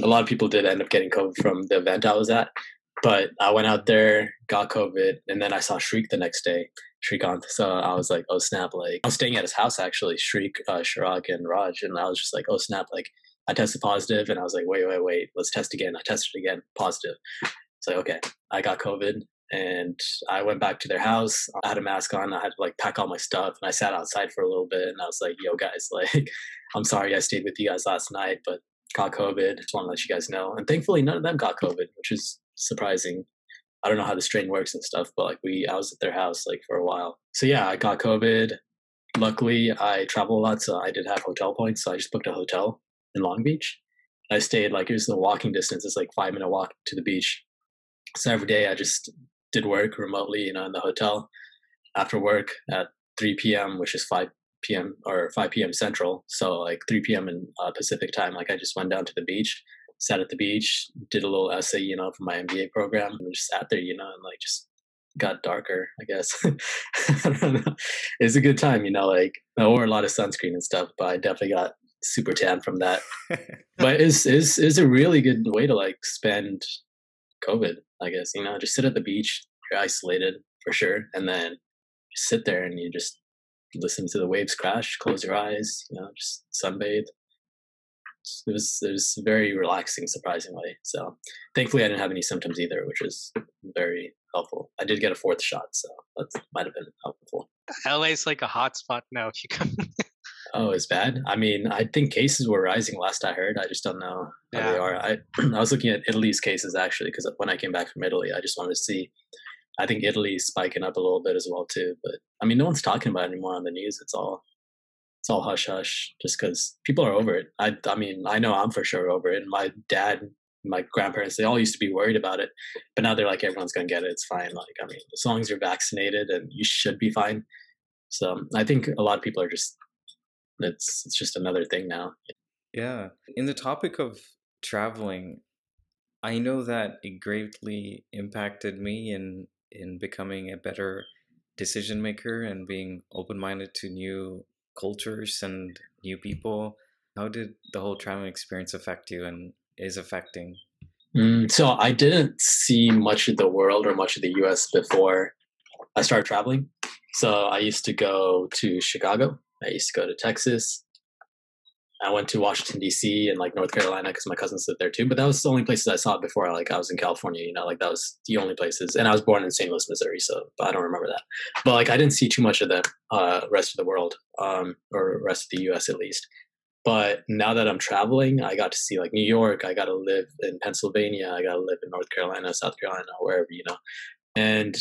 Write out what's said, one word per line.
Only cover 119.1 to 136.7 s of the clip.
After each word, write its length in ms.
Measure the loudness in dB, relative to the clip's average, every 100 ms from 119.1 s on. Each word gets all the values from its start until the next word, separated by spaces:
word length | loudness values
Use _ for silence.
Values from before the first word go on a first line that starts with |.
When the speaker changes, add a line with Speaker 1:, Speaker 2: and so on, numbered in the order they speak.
Speaker 1:
over 180 | 2 2
it. 140 | 0 -2
My 260 | -2 -2 -6 -2
dad, 400 | 0 2 -2 -6 _ _ _
my 220 | -6 -4 -2
grandparents, 420 | 0 0 -2 -4 0
they 80 |
all 160 | 2 4
used 140 | 2
to 60 | 2
be 120 | -2
worried 220 | 2 2 2
about 240 | 0 -2
it. 120 | -6 -8 -14 -14 -6 0
But 60 |
now 140 | 2 2
they're 120 | 2
like, 160 | 2
"Everyone's 300 | 0 -2 -4
gonna 120 | -4 -2
get 180 | -2
it. 80 | -2
It's 140 | -4 -6
fine." 260 | -6 -6
Like, 220 | -10 -14 -12
I 40 | -12
mean, 140 | -12 -14
as 100 | -2 0
long 160 | 0
as 80 | 0
you're 100 | -2
vaccinated, 720 | 0 0 -2 0 0 0 0
and 200 | -2 -4
you 100 | -2
should 340 | 0 2 0 2
be 140 | 0
fine. 320 | 2 0 -2 -8 -20 -20 _ _ _ -12
So 380 | -4 -2 -2 -4 0
I 80 |
think 240 | 4 4 2 0
a 40 |
lot 140 | 2 2
of 60 |
people 200 | -2 -2
are 60 | -2
just, 260 | -2 -6 -8 _ _ _ _ _ _ _ -6
it's, 440 | -6 -4 -6 -6 -4
it's 100 | -2
just 200 | -2 -2
another 300 | -2 0 0
thing 220 | -4 -4
now. 260 | -8 -8 -12 _ -20 _ _ _
Speaker 2:
Yeah. 360 | -8 -6 -8 -10 _ -12 -4
In 100 | -4
the 80 |
topic 460 | -2 -4 -4 -4 -4
of 200 | -6 -6 -20 _ _ _
traveling, 800 | -6 -4 -4 -4 -8 -8 -10 -18 _ _ _ _ _ _ _ _
I 160 | -6 -2
know 240 | 0 -2
that 340 | -2